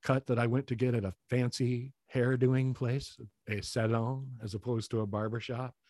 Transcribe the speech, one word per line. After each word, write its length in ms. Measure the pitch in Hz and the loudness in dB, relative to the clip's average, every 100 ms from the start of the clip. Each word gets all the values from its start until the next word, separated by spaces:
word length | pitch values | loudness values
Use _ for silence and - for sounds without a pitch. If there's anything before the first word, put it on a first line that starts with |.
cut 240 | - 131 131 | 0 0 2
that 120 | 120 | 2
I 80 | 120 | 4
went 200 | 127 139 | 2 0
to 60 | |
get 200 | 117 127 | 0 2
at 100 | 117 | 2
a 100 | 95 - - | -2 -6 -2
fancy 640 | 123 123 - 123 120 135 - _ | 0 0 0 0 0 -6 -14 _
hair 300 | 131 123 127 | 0 2 4
doing 380 | 127 131 131 | 4 4 2
place, 440 | 123 123 135 - - 110 _ - | 0 -2 -2 -4 -14 -18 _ -6
a 120 | 101 | -4
salon, 760 | - 123 113 117 117 135 135 120 | -2 0 2 2 0 -4 -8 -8
as 120 | 110 | -8
opposed 360 | 104 123 113 - | -6 -2 -2 0
to 100 | 113 | -2
a 60 | 104 | 0
barber 340 | 104 110 113 | -2 -2 -4
shop, 340 | - 120 127 - | -6 -6 -6 -10